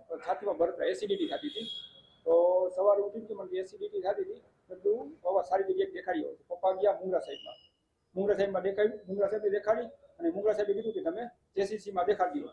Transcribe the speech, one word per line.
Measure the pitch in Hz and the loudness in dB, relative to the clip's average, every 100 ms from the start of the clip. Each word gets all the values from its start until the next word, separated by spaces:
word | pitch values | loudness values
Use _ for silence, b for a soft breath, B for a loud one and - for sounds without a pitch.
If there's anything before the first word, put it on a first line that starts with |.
| - 160 - | -10 -6 -4
છાતીમાં | 226 202 160 | -2 -2 0
બળતરા, | 170 180 151 | 0 2 0
એસિડિટી | 190 208 202 - | 0 -2 -2 -2
થતી | - 302 | -4 -6
હતી. | - 233 - - - _ _ 165 | -8 -8 -10 -12 -20 _ _ 2
તો | 170 175 185 180 180 | 6 6 4 2 2
સવારે | 202 202 | 4 4
ઉઠીને | 202 226 - | 2 -4 -8
તો | 196 | -10
મને | 190 185 | -6 -6
એસિડિટી | 370 415 415 415 | -8 -8 -6 -4
થતી | 359 403 | -2 -2
હતી, | 381 480 - _ - | -4 -8 -16 _ -18
મેં | - | -4
કીધું, | 202 233 285 320 | 0 0 -2 -6
"પપ્પા, | 180 190 | 0 0
સારી | - 190 | 2 0
જગ્યાએ | 190 185 190 | 2 0 -2
દેખાડી | 170 185 160 - | -4 -4 -2 -4
આવો." | - - 175 | -8 -10 -2
પપ્પા | 190 | 0
ગયા | 185 202 | 4 2
મુંદ્રા | 170 185 175 | 2 0 -2
સાહેબમાં. | - - - - _ _ _ _ _ 180 | -2 -12 -14 -18 _ _ _ _ _ -2
મુંદ્રા | 208 190 | 2 2
સાહેબમાં | 196 185 | 2 0
દેખાડ્યું, | 190 196 214 247 - | 0 2 2 0 -6
મુંદ્રા | 196 196 | -2 0
સાહેબે | 214 208 | 0 0
દેખાડી | 202 208 226 233 - - - | 2 2 0 -2 -10 -20 -4
અને | 339 | -2
મુંદ્રા | 196 214 | 2 2
સાહેબે | 208 202 | 4 2
કીધું | 202 226 | 0 -2
કે, | - | -2
"તમે | 160 196 240 - _ 196 | -2 -4 -6 -12 _ -2
જે | 196 | -2
સી | 214 | -2
સી | 202 | -4
માં | 190 180 | 0 2
દેખાડી | 196 180 143 | 2 2 0
દો." | - | -2